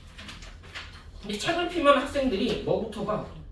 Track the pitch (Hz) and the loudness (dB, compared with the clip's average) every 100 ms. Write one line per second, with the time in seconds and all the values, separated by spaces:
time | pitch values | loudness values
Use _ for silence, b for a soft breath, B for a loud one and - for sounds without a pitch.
0 | - - - - - - - - - - | -16 -16 -14 -14 -14 -16 -14 -14 -14 -14
1 | - - 208 208 - 339 349 339 285 262 | -16 -12 -6 -2 0 2 2 6 8 8
2 | - 285 254 196 247 - - - 220 208 | 4 2 2 2 2 2 2 0 0 -4
3 | 202 - - - - | -2 -2 -4 -12 -14